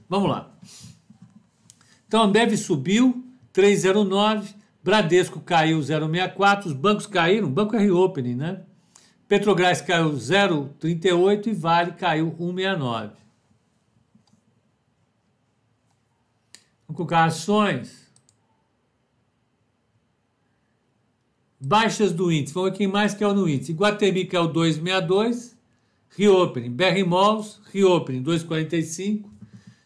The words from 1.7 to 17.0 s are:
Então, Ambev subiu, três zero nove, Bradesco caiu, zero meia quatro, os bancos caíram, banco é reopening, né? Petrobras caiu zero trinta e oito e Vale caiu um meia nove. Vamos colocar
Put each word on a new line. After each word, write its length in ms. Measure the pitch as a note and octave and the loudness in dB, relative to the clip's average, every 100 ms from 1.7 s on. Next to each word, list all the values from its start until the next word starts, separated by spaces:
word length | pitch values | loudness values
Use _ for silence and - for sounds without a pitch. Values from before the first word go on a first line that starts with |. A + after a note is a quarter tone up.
| - _ _ - | -20 _ _ -2
Então, 140 | G#3+ | 2
Ambev 320 | G#3 G#3+ A#3 | 4 4 2
subiu, 800 | G#3+ - D3+ C3+ G#3+ B3+ A#3+ - - _ | 0 -2 -4 0 2 2 0 -10 -20 _
três 280 | - G3+ F#3+ | 2 4 4
zero 240 | F#3 G3+ | 2 2
nove, 500 | G3 G3 G#3+ G#3+ G3 - _ _ | 0 0 0 -2 -8 -18 _ _
Bradesco 580 | E3 G#3+ E3 F3+ F3+ D#3 | 0 2 4 2 0 -6
caiu, 400 | - E3 D#3 D#3+ | -2 2 2 0
zero 260 | C3 D#3 D#3 | -2 -2 -2
meia 220 | E3+ F#3 | -4 -4
quatro, 380 | F#3 G3 G3+ F#3 | 2 2 2 -2
os 60 | |
bancos 340 | C3 G3 G#3 - | -2 0 0 -2
caíram, 440 | F3 E3 A3 E3 | 0 2 2 0
banco 240 | C3+ G#3 | -2 -2
é 40 | A#3 | 0
reopening, 560 | G#3 F3 F#3 D3+ B2 | 2 4 2 0 -6
né? 280 | B2 D#3+ F#3+ - _ _ _ _ _ - | -6 -6 -10 -16 _ _ _ _ _ -2
Petrobras 500 | G3+ G3+ F3 F3+ D3+ | 0 2 2 2 0
caiu 380 | - E3+ D#3 C#3 | 0 0 0 -2
zero 560 | A2+ G3 G3 D3+ C3+ - | 0 2 2 0 -4 -6
trinta 280 | D#3+ E3+ F#3 | -4 0 2
e 60 | |
oito 360 | F3 F#3+ G#3 A3+ | 4 2 2 -2
e 40 | |
Vale 380 | F#3 E3 E3+ F3 | -4 0 0 0
caiu 440 | E3+ F3+ D#3 E3 D#3 | -4 -2 0 -2 -4
um 120 | F3 | -6
meia 240 | F3+ F#3+ | -4 -4
nove. 380 | F3+ B2+ A2+ G#2+ - _ _ _ _ _ _ _ _ _ _ _ _ _ _ _ _ _ _ _ _ _ _ _ _ _ _ _ _ _ _ _ _ _ - _ _ - | -2 -4 -6 -10 -16 _ _ _ _ _ _ _ _ _ _ _ _ _ _ _ _ _ _ _ _ _ _ _ _ _ _ _ _ _ _ _ _ _ -20 _ _ -14
Vamos 100 | |
colocar 280 | D#3 | -8